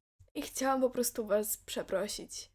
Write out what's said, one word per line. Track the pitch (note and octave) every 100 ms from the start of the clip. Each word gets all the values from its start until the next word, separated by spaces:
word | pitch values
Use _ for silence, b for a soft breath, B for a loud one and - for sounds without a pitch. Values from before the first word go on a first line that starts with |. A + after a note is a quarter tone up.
| _ _ -
I | D4
chciałam | - - C4 C4
po | B3+
prostu | B3 A#3+ - G#3+
was | G#3 G#3+ -
przeprosić. | - A3+ - F#3 G#3 - A#3+ - -